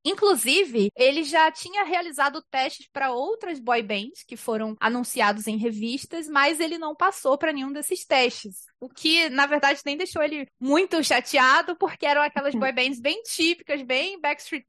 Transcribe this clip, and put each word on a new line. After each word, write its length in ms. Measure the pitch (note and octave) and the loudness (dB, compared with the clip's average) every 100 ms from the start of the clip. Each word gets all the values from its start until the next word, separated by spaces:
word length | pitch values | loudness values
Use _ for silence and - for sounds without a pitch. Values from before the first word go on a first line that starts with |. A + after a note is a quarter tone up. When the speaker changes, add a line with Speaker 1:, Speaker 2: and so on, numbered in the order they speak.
Speaker 1:
Inclusive, 840 | D4+ G4 G#4 D4 B3 D#4+ F4+ A#3 D4+ - | -4 2 4 4 4 2 2 2 0 4
ele 260 | B3+ C#4+ | 2 2
já 300 | D4 D#4+ D#4+ | 0 2 2
tinha 320 | D#4+ F4 G4+ | 0 -6 -4
realizado 580 | F#4+ F4 F4 C#4 C#4+ C#4 - | 0 -2 -2 -2 -2 -2 -6
testes 380 | C4 C4+ - - | -2 -2 -4 -12
pra 220 | C#4+ C4+ | -4 -2
outras 480 | A#3+ D4+ A4+ F#4 D4 | -2 -4 -4 -6 -6
boy 220 | A#3 B3 | 0 0
bands 420 | G#3+ G#3 A3+ - - | 0 -6 -6 -14 -18
que 80 | A#3+ | -10
foram 380 | - A3 A3 A3 | -6 -4 -4 -2
anunciados 680 | A3+ B3 A#3+ B3 G#3 G#3 G#3+ | -2 -2 -4 0 0 0 -4
em 120 | G#3+ | -4
revistas, 680 | A#3 G#3+ A3+ C4+ - E4 D#4 | -4 -4 -6 -6 -8 -10 -2
mas 320 | C#4+ C#4+ D#4 | 2 2 2
ele 200 | E4 E4 | -2 -4
não 180 | D#4 D4+ | -6 0
passou 400 | C#4+ - C#4 C#4+ | 0 0 0 0
pra 160 | D#4+ | 0
nenhum 180 | D4 C4 | -2 -6
desses 340 | C#4 - F#4 - | -8 -6 -8 2
testes. 580 | C#4 A#3+ - G#3 - - _ | 4 4 0 -12 -18 -20 _
O 80 | B3+ | -18
que, 400 | - D#4 E4 D#4+ | -4 2 2 2
na 160 | C4 C#4+ | 2 2
verdade, 360 | D4 C#4 C#4 | 4 2 2
nem 140 | D4 D4 | -4 -6
deixou 240 | F4+ E4 | -4 -2
ele 260 | D4+ D4+ C4+ _ | -2 -2 -10 _
muito 460 | B3+ D4+ F#4+ E4 | 2 2 2 0
chateado, 720 | B3+ B3+ - C#4 C4 D4 E4+ E4+ | 2 0 2 4 6 4 2 -2
porque 300 | F4 - C#4+ | -4 -2 0
eram 160 | C#4+ | 2
aquelas 320 | D4 D4 C#4 | 2 0 -2
Speaker 2:
Uhum. 60 | B3 | 0
Speaker 1:
boy 120 | C4+ | 0
bands 260 | B3 B3+ B3+ | 0 -2 -2
bem 240 | C4 G4 | -2 -4
típicas, 580 | A4+ - E4 E4+ - C#4+ | -6 -2 0 0 -4 -6
bem 360 | B3+ C4 F4 G4 | -2 -2 -2 -4
Backstreet 460 | D4 D4 - D4 | -4 -4 -6 -10